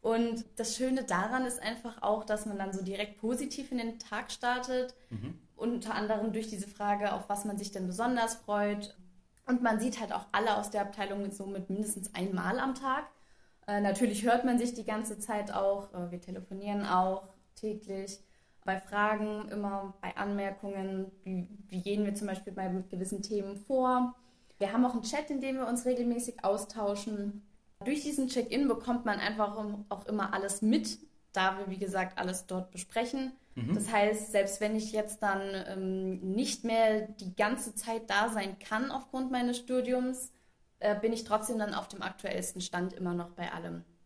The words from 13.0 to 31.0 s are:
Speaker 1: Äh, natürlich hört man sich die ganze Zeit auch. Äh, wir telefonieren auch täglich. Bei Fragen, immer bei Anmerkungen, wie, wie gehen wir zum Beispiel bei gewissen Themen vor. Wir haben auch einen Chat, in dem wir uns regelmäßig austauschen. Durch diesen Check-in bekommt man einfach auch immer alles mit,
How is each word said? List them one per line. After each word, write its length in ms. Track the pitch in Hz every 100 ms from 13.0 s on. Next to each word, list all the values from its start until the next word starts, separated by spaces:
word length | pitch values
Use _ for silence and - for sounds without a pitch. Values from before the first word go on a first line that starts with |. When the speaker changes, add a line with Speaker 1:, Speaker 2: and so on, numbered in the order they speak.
| 302 _ - - - _ -
Speaker 1:
Äh, 120 | 202
natürlich 420 | 202 196 233 202
hört 200 | 226 240
man 140 | 254 240
sich 140 | 240
die 120 | 240 214
ganze 320 | 214 220 208
Zeit 320 | - 208 208
auch. 400 | 196 196 202 202
Äh, 180 | 180 175
wir 80 | 175
telefonieren 640 | - 185 185 190 202 202 -
auch 440 | 185 190 190 - - _ -
täglich. 640 | 214 214 - 190 196 - - _ _ -
Bei 160 | - 190
Fragen, 680 | - 202 208 214 214 208 214
immer 440 | 208 202 196 196 190
bei 160 | - -
Anmerkungen, 920 | 202 202 196 196 202 196 196 190 190 -
wie, 240 | 185 185 180 - -
wie 140 | 185
gehen 200 | 190 202 208
wir 100 | 202
zum 100 | 208
Beispiel 260 | 190 -
bei 140 | 185 190 185 185
gewissen 320 | 180 185 196
Themen 360 | - 208 196 202
vor. 580 | - 262 254 247 247 - - _ _ -
Wir 160 | 196
haben 100 | 226 247
auch 80 |
einen 100 | 240
Chat, 260 | 220 285 302
in 100 | 277
dem 160 | 269 262
wir 100 | 240
uns 180 | 240 254
regelmäßig 580 | 247 240 233 240 -
austauschen. 1000 | 196 208 208 226 208 202 220 208 202 - - - _ _
Durch 180 | 214 294
diesen 260 | 294 277 262
Check-in 400 | 254 - 233 277
bekommt 380 | 226 - 240 233
man 140 | 208
einfach 360 | 202 214 208 220 214 208 -
auch 180 | 196 -
immer 260 | 214 196
alles 300 | 196 196 -
mit, 340 | 214 269 - -